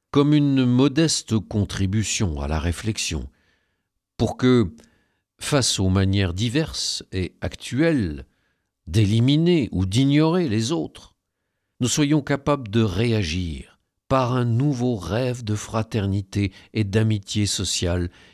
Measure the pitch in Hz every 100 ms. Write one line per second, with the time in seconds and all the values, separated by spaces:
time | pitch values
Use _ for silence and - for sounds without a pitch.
0 | _ 139 143 151 143 135 123 123 139 143
1 | 160 - - 123 90 107 98 - 98 107
2 | 101 - 101 73 71 78 85 85 110 104
3 | - 92 64 _ _ _ _ _ _ _
4 | _ - 113 - 127 123 98 - - _
5 | _ _ _ - - 143 123 - 95 92
6 | 95 98 95 90 117 127 156 - - -
7 | - 95 90 - - - - 120 165 151
8 | 95 71 69 _ _ _ _ _ - 87
9 | 101 110 123 147 170 175 120 90 92 104
10 | 135 143 160 180 165 107 113 165 143 -
11 | - _ _ _ _ _ _ - 123 -
12 | 147 156 143 139 - 143 117 113 110 87
13 | 120 110 90 87 87 69 - _ _ _
14 | - 131 123 127 120 117 147 131 123 117
15 | 82 107 131 123 110 104 - 113 110 117
16 | 98 98 98 104 101 - - - 104 107
17 | 110 107 - 104 104 - 92 - 90 87
18 | 87 - -